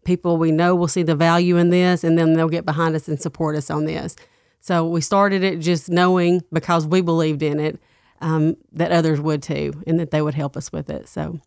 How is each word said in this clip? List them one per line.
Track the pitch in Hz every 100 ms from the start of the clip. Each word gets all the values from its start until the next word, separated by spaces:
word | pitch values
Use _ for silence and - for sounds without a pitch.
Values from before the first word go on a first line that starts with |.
people | - 180 175 165
we | 165
know | 156 175 180
will | 165
see | 185
the | 165 151
value | 165 170 180 175
in | 175
this, | 180 180 175
and | 165 165
then | 160
they'll | 160 160
get | 165 -
behind | 151 165 156
us | 165
and | 147
support | 156 - 156 151
us | 143
on | 151 156
this." | 156 - - _ _ _ _
So | - 175 165
we | 170
started | - 196 202 190
it | 190 175
just | 165 165 -
knowing, | 175 180 185 175 180 -
because | 165 - 170 151
we | 185
believed | 170 165 156 147
in | 151 151
it, | 151 - _ _ _ -
um, | 160 160 156 - _
that | 160 175
others | 170 160 147
would | 151 151
too, | 147 147 147 147 160
and | 165
that | 156
they | 151
would | 151 143
help | 143 -
us | -
with | - 131
it. | 151 -
So, | - 156 165